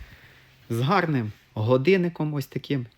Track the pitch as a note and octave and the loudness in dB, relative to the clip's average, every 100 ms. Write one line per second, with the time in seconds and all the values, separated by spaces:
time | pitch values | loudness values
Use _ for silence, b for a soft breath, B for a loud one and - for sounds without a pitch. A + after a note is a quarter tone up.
0 | B B B B B B - A#2 C3+ G3 | B B B B B B -6 -2 2 2
1 | E3+ C3+ G#2+ - _ A2 A2 C3 D3 F#3+ | 2 0 -2 -8 _ -2 2 4 4 2
2 | F3 E3+ D3+ D3 - C#3 - C#3 A#2+ | 2 -2 -4 -4 -6 -8 -4 -4 -6